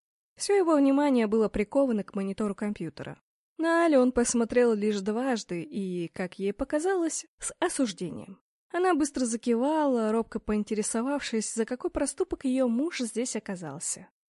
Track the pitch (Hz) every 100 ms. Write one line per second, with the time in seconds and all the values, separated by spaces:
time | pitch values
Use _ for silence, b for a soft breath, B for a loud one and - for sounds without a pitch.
0 | _ _ _ - - 403 330 302 277 269
1 | 294 247 220 220 208 208 208 277 269 220
2 | 190 202 196 190 214 196 208 208 160 -
3 | 147 139 _ _ _ - 330 330 339 277
4 | 254 247 240 240 226 240 240 214 208 208
5 | 196 214 269 226 - 175 302 220 190 180
6 | 165 - 180 - 196 - 269 302 349 381
7 | 330 - - _ - - 349 - 247 170
8 | 175 - 143 196 _ _ _ 349 370 311
9 | 294 - 247 220 240 233 269 311 294 240
10 | 220 226 226 - - 214 208 214 208 226
11 | 254 285 - 226 208 220 220 254 359 -
12 | 277 - 370 - 262 254 254 233 320 -
13 | 233 220 247 220 - 180 160 139 - -
14 | 185 _